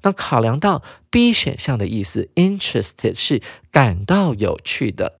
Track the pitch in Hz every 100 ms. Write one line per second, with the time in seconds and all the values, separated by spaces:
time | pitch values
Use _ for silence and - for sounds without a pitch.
0 | 196 190 - 131 113 131 202 175 - -
1 | _ 240 240 226 - - - 123 98 110
2 | 98 107 95 - 185 196 - 113 - -
3 | 113 90 - 127 - - _ 151 127 90
4 | 101 190 185 107 101 - - - 120 -
5 | - _